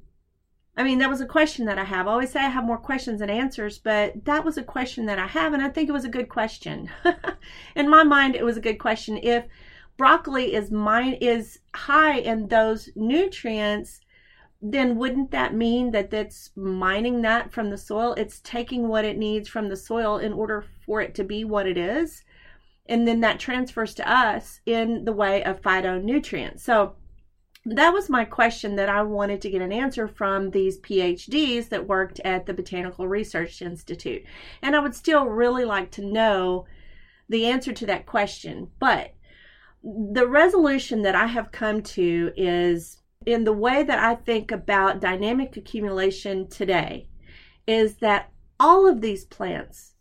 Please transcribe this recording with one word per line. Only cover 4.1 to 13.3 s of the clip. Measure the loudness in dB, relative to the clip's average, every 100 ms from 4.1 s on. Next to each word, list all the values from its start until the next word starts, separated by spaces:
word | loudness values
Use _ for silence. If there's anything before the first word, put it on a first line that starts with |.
| -2 -2
that | 0 0
was | -4
a |
question | -6 -6 -6 -4 -4
that | -4
I | -2
have, | -2 0
and | 0
I | -2
think | -2 -2
it |
was | -2 -4
a |
good | -6 -4
question. | -4 -4 -6 -12 -10 -12 -2 0 0 -6
<laughs> | -10 -16 -20 -8 -2
In | 8
my | 8
mind, | 10 6 4 2
it |
was | 0 0
a |
good | -2 -2
question. | -2 -2 -4 -2
If | 2 0 0 -14 -20 -20 -20 2
broccoli | 6 6 2 -2 0
is | -2 -2
mine, | -2 2 2 2
is | 0 2 0 -2 -16 _
high | -12 2 4 6 4
in | 0 -2 2
those | 4 4 0 -6 -4
nutrients, | 0 2 0